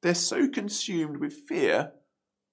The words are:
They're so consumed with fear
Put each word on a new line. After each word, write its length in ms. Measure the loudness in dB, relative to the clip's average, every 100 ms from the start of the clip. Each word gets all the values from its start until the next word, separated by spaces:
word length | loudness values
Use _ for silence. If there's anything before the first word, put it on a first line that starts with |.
They're 120 | 2
so 340 | 2 0 2 2
consumed 680 | 2 -4 -6 -4 -2 -2 -4
with 300 | -6 -8 -6
fear 460 | 0 2 2 0 -8 _ _ _ _ _